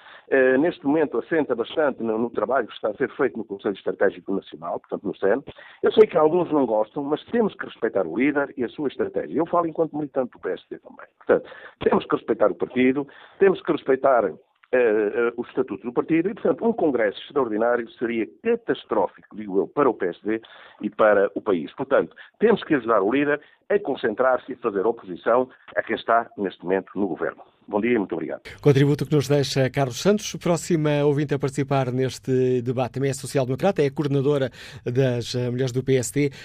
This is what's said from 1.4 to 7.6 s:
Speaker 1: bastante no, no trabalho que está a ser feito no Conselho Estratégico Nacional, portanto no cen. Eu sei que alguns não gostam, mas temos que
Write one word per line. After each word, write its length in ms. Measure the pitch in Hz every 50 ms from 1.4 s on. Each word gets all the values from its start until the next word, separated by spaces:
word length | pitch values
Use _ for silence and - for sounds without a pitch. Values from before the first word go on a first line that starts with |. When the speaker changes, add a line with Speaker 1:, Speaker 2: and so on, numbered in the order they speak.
| 143 - 127
Speaker 1:
bastante 480 | 113 123 - - 160 156 139 117 -
no, 160 | 113 117 110 110
no 140 | 120 117
trabalho 360 | 117 113 104 104 127 151 - -
que 60 | -
está 160 | - - 113
a 60 | 101
ser 160 | - 139 107 -
feito 220 | - 143 123 - 117
no 80 | 101
Conselho 300 | - 98 98 - 113 98
Estratégico 580 | - - 95 90 - 110 95 82 90 - - 98
Nacional, 460 | 92 - - - - 78 87 - -
portanto 260 | _ - 92 85 -
no 100 | 98 - -
cen. 260 | - 95 107 135 147 - - - - - - - -
Eu 80 | -
sei 160 | - - 214 -
que 100 | - 170
alguns 340 | 156 156 160 180 170 139
não 140 | 147 151 135
gostam, 380 | 110 113 107 107 - - 151 143
mas 200 | 139 151 147 -
temos 280 | - - 233 220 190 -
que 120 | -